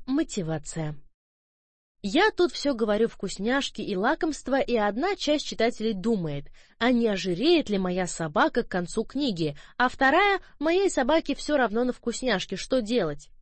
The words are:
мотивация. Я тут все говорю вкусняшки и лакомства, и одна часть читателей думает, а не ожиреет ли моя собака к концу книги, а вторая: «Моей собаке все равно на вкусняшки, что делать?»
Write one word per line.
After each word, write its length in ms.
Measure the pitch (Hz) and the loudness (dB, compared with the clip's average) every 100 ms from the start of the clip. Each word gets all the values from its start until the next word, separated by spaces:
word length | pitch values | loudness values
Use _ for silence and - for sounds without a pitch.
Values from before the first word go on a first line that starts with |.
| - | -2
мотивация. 880 | 277 330 220 160 160 - 165 156 151 - _ _ _ _ _ _ _ _ _ | -2 -2 -4 -4 -6 -6 -6 -6 -8 -16 _ _ _ _ _ _ _ _ _
Я 260 | 202 240 415 | -2 4 4
тут 220 | - 349 | 4 0
все 240 | - 285 233 | 2 -2 0
говорю 320 | 214 208 226 | 2 2 2
вкусняшки 720 | - 190 - 208 277 262 - | 0 -8 -4 0 0 -2 -6
и 140 | - 185 | -6 0
лакомства, 640 | 226 311 320 277 - 269 | 0 0 -2 -4 -2 0
и 160 | - 233 | 2 2
одна 400 | 208 208 349 403 | 2 0 -2 -2
часть 320 | - 294 - | 0 0 0
читателей 460 | 202 226 233 220 | 0 0 0 -4
думает, 520 | 190 220 220 160 143 - - - - | -2 0 0 -2 -6 -10 -18 -18 -2
а 140 | 233 | 2
не 160 | 240 226 | 4 2
ожиреет 640 | 190 185 170 285 339 226 | 0 -2 0 4 4 2
ли 80 | 196 | 0
моя 260 | 185 180 180 | 0 -2 -4
собака 560 | - 160 185 294 - | -4 -2 2 2 2
к 60 | 226 | -2
концу 360 | 185 175 - | -4 -4 -4
книги, 540 | 226 269 285 170 156 143 - - | -4 -2 -2 -2 -4 -6 -12 -2
а 120 | 247 | -2
вторая: 520 | - 269 320 403 381 - - | 2 4 4 4 2 -4 -4
«Моей 320 | 311 359 381 | 0 2 2
собаке 420 | - 254 320 - | 0 2 2 0
все 240 | - - 294 | -6 0 2
равно 280 | 233 214 254 | 2 0 -2
на 60 | |
вкусняшки, 640 | - - 220 214 190 - | -2 -6 -4 -2 -2 -2
что 300 | 185 - 262 | -8 -2 -2
делать?» 460 | 208 240 160 147 - - | 0 0 0 -4 -12 -20